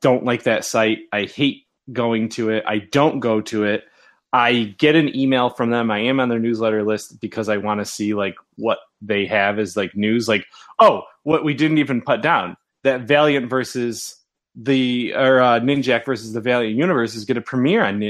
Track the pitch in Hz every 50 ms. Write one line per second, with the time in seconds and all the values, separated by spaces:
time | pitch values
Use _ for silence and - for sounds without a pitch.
0 | - 135 127 127 - 123 120 117 - 120 110 - - - - 117 110 110 110 110
1 | - - - 104 101 92 - - 143 135 - - _ _ _ _ _ - 120 123
2 | 117 117 113 110 110 110 - - 117 110 110 110 - - 107 107 98 - - 139
3 | 147 160 160 139 117 117 110 107 107 - 113 107 104 104 107 104 - _ _ _
4 | _ _ _ _ _ _ - 127 120 120 123 120 113 104 98 - - 151 151 165
5 | 151 139 - 131 135 131 131 127 123 123 - - 123 117 117 120 117 113 107 104
6 | 110 123 135 135 127 123 117 117 113 117 117 107 113 110 107 107 104 107 107 101
7 | - - - - - 107 - 117 107 104 104 101 98 104 104 104 101 - - -
8 | 104 104 107 104 101 98 92 - - _ _ - 110 113 104 - - _ _ _
9 | 107 101 107 101 98 87 107 104 98 101 104 107 107 92 - 107 98 90 - 101
10 | 104 107 113 120 113 113 107 101 - - - - - - - - 233 202 143 151
11 | - - - _ - 147 160 156 147 156 143 123 156 156 156 151 139 127 131 120
12 | 113 - 127 110 117 156 165 117 92 90 82 - _ _ _ _ - 135 131 127
13 | 123 107 147 147 151 151 143 139 123 117 131 127 123 - - 127 120 120 110 -
14 | - - - _ _ _ _ _ _ _ _ 123 113 135 135 131 127 123 123 123
15 | 120 - - - 135 131 135 127 127 123 120 117 117 131 143 143 127 127 120 117
16 | - 135 131 107 113 110 110 117 107 123 123 123 117 110 107 120 156 185 175 127
17 | 117 110 110 113 104 104 123 120 110 - 135 127 123 147 196 226 202 101 101 104
18 | 104